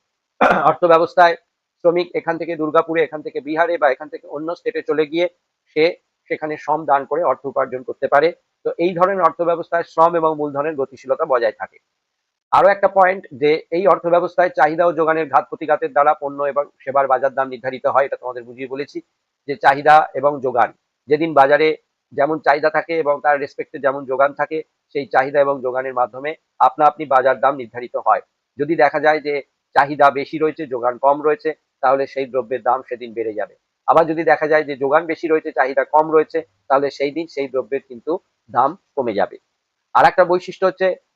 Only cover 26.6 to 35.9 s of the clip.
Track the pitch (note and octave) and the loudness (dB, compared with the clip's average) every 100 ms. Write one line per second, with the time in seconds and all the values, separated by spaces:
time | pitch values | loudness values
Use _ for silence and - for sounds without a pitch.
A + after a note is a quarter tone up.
26.6 | C3 - D3+ - D3+ C3+ C3 A2+ C3 C#3+ | 0 4 2 2 0 2 2 2 0 -2
27.6 | A#2 A#2+ B2 B2+ A2+ G2 - _ _ - | -8 -12 -10 -4 0 0 -2 _ _ -8
28.6 | D3 D#3+ C#3+ D3+ D3 D#3 D3 C#3+ - _ | -4 0 0 2 0 0 -2 -6 -8 _
29.6 | _ - C#3+ D3 C#3+ C3 - D#3+ D#3 D3+ | _ 0 0 2 2 2 -4 -4 -4 -4
30.6 | D3+ A#2+ A#2+ A#2+ C3+ D3 D3 D3+ D#3 D3+ | -8 -4 -4 0 0 2 0 -2 -4 -8
31.6 | _ _ C3 C3+ C3+ - C3+ B2+ A#2 B2+ | _ _ 0 0 -2 -6 -4 -4 -4 -4
32.6 | A2+ B2+ C3 A#2+ A#2+ A2 A2+ G#2+ G2 _ | -2 -2 -4 -12 -10 -8 -6 -6 -10 _
33.6 | _ _ - C#3 E3 D#3+ D#3+ D3+ D#3 D#3 | _ _ 0 2 2 0 0 0 2 0
34.6 | C#3+ C#3 C3+ D3+ E3 D#3 E3 D#3 D#3 D3+ | 0 -4 0 0 0 -6 -2 -2 -2 -2
35.6 | C3 C3+ C3 | -2 -2 0